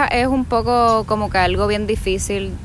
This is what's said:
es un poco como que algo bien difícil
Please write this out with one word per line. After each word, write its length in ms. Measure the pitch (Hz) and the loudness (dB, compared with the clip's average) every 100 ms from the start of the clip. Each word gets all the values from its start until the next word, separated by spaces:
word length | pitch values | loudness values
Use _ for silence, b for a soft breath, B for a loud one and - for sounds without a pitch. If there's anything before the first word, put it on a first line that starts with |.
| 277 | 0
es 160 | 240 262 | 2 0
un 180 | 262 247 | 0 0
poco 580 | 233 226 240 233 220 214 | -2 2 2 4 2 0
como 240 | 214 208 | -2 0
que 80 | 190 | 0
algo 300 | 180 190 208 | 0 2 0
bien 180 | 208 208 | 0 -2
difícil 640 | 220 190 190 - 202 190 175 | -2 -2 -2 -2 -4 -4 -8